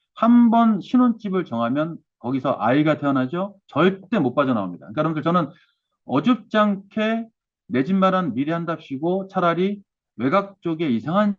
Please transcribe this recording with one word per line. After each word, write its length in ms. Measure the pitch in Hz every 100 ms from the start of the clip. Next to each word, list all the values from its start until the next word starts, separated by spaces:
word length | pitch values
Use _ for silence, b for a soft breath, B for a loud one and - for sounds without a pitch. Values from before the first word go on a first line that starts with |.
| _
한 360 | - 226 240 233
번 300 | 233 226 202
신혼집을 640 | - 247 247 226 208 185 165
정하면 500 | 117 117 139 160 160 _ _
거기서 380 | 117 135 139 -
아이가 380 | 104 135 151 147
태어나죠? 580 | 147 135 127 170 202 - _
절대 520 | 135 180 190 - 220
못 160 | 131
빠져나옵니다. 520 | 123 135 117 95 87 78
그러니까 140 | 110
여러분들, 220 | 156 156
저는 260 | 156 180 147 b b _ _ _
어줍지 520 | - - 233 254 - 214
않게 680 | 214 196 - - 220 226 226 _ _ _ -
내 160 | 123
집 120 | 135 190
마련 380 | 190 185 175
미리 180 | 110 143
한답시고 760 | 170 165 160 - 135 160 190 190
차라리 540 | 190 175 165 190 202 - _ _ -
외곽 440 | 123 185 196 196
쪽에 280 | 170 160 165
이상한 440 | 113 120 185 208